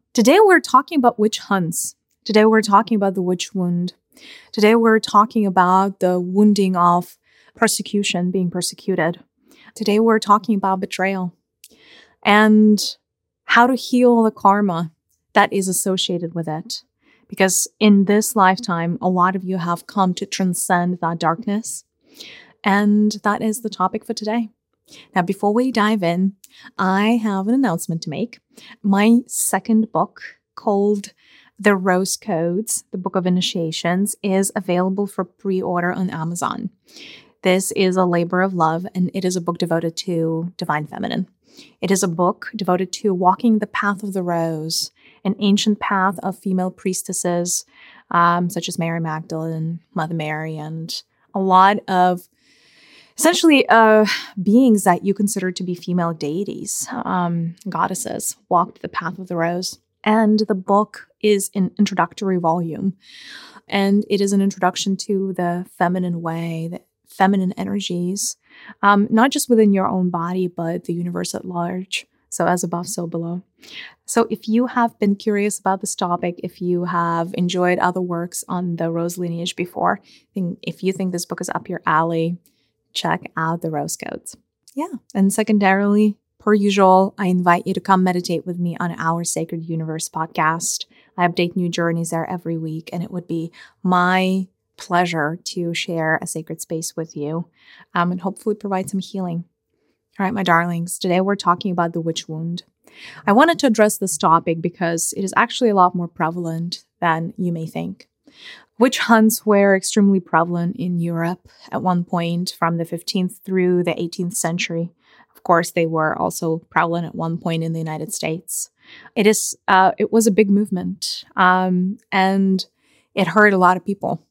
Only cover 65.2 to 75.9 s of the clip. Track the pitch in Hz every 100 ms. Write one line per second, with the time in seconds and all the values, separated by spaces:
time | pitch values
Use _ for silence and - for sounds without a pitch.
65.2 | 190 185 175 175 185 - 175 185 180 170
66.2 | 170 165 170 165 165 175 _ _ _ -
67.2 | 190 202 185 - 190 202 196 175 175 202
68.2 | - - _ - - - 202 202 202 220
69.2 | 262 285 - 226 208 196 190 185 180 175
70.2 | 170 185 180 175 165 175 - 170 175 175
71.2 | 175 - 185 175 170 185 190 - - _
72.2 | - - 175 180 175 170 180 - 170 170
73.2 | 170 180 - _ - - - _ - 233
74.2 | 226 214 - 220 247 247 233 - 202 202
75.2 | - 202 208 - 190 190 202